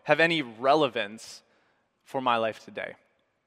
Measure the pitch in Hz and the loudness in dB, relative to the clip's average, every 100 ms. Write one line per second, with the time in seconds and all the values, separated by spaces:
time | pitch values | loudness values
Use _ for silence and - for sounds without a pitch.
0 | - 151 165 165 123 110 131 156 139 117 | 0 2 2 0 -4 -2 2 4 2 -2
1 | 101 110 - - _ _ _ _ _ _ | -6 -10 -18 -20 _ _ _ _ _ _
2 | - 139 127 117 110 107 - 101 - - | -12 -4 0 0 0 -4 -12 -12 -12 -14
3 | _ _ _ _ | _ _ _ _